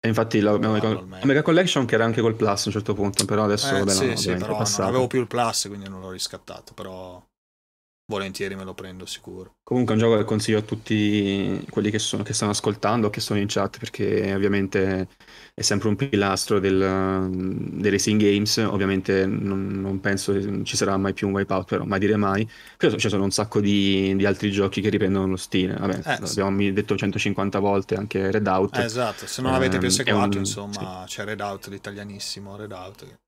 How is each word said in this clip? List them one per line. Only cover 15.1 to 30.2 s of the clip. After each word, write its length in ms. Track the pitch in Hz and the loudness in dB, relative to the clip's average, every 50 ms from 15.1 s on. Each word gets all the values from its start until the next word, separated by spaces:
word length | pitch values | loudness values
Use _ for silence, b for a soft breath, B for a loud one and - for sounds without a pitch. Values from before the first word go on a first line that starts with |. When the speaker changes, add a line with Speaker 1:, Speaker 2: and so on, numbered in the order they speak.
| B B B B B B B B B | B B B B B B B B B
Speaker 1:
è 80 | - | -4
sempre 260 | 104 - 104 98 107 | -2 0 0 2 2
un 80 | 110 104 | 0 0
pilastro 640 | 90 139 139 107 101 101 98 95 92 - - 110 101 | 0 0 0 2 2 2 2 2 0 0 0 0 2
del, 720 | 92 98 98 95 95 95 95 95 95 95 95 95 95 92 92 92 92 95 - - - - | 4 4 4 4 4 2 2 0 0 0 0 0 -2 -2 -2 -2 -4 -4 -4 -4 -6 -6
dei 180 | - - 98 104 | -4 0 2 2
racing 320 | 98 98 - 107 107 107 | 4 4 2 4 4 6
games. 360 | 107 101 101 101 107 104 - | 6 6 6 4 2 2 0
Ovviamente 680 | - 110 98 - 95 98 95 98 95 95 - 98 95 95 | 0 0 0 0 0 2 2 2 0 2 2 2 2 2
non, 540 | 95 107 110 101 98 98 98 98 98 98 98 | 2 0 -2 -2 -2 -2 -2 -2 -4 -4 -4
non 220 | 95 98 98 95 | -4 -4 -4 -2
penso 320 | - 101 98 98 - - 98 | 0 -2 -2 0 0 0 0
che 320 | 98 98 104 98 98 95 | 0 0 -2 -4 -4 -4
ci 100 | - - | -4 -2
sarà 220 | - 104 98 98 | 0 0 2 2
mai 160 | 98 98 98 95 | 2 0 0 -2
più 140 | - - | 0 -2
un 60 | 98 98 | 0 0
Wipeout, 340 | 98 98 - 98 95 95 - | 0 0 0 -2 -2 0 -2
però 160 | 104 92 - | -2 -2 0
mai 140 | - 98 95 | 0 0 2
dire 180 | 101 101 107 | 2 2 4
mai. 280 | 104 104 98 98 101 113 110 B B B B B | 4 2 2 2 0 -2 -4 B B B B B
Però 220 | B 175 151 107 | B 2 2 2
ci 100 | 110 110 | 2 0
sono 160 | 107 101 98 98 | 0 2 2 0
un 80 | 98 | 0
sacco 300 | - - 104 107 - 110 | 0 0 -2 0 0 2
di, 520 | 104 101 101 101 98 98 98 95 95 95 98 | 2 4 2 4 4 4 2 2 2 2 2
di 80 | 98 101 | 2 2
altri 260 | 101 95 - - 104 | 2 0 0 0 0
giochi 300 | 98 104 98 95 - 104 | 2 2 0 2 0 0
che 80 | 95 107 | 0 0
riprendono 380 | 98 98 104 92 98 98 95 | 2 2 2 2 2 2 2
lo 100 | 95 95 | 0 -2
stile. 380 | 92 - - - 95 92 92 - | -4 -4 -2 0 0 2 0 0
Vabbè, 240 | - 95 98 - - | -2 -2 -2 -2 -2
Speaker 2:
Eh, 280 | - 156 131 - 107 | -2 -4 -4 -4 -4
sì. 120 | 110 110 107 | -4 -2 0
Speaker 1:
l'abbiamo 280 | 98 98 98 98 101 101 95 | 0 0 2 2 2 2 2
detto 240 | 104 101 - 104 | 0 0 0 -2
centocinquanta 600 | 95 107 98 92 104 - 104 98 - 98 98 95 101 | 0 0 -2 -2 0 -2 -2 0 0 -2 0 0 0
volte, 360 | 98 101 101 98 98 - 107 | 2 2 2 2 0 0 -2
anche 340 | 98 104 107 - 98 95 95 | -4 -2 -4 -2 -2 0 0
Redout. 480 | 98 110 104 98 92 92 95 101 - | 0 2 2 2 2 2 2 0 0
Speaker 2:
Eh, 60 | 123 120 | -2 -2
esatto, 420 | 117 110 123 123 110 101 - - | 0 0 -2 -2 -2 -4 -6 -10
se 160 | - - - | -10 -8 -4
non 120 | 127 131 131 | -2 0 2
avete 240 | 131 131 127 - | 2 2 2 2
Speaker 1:
Ehm, 60 | 98 92 | 2 2
Speaker 2:
P 40 | |
S 160 | 92 92 - 127 | 2 0 0 2
quattro, 280 | - 107 104 | 2 2 2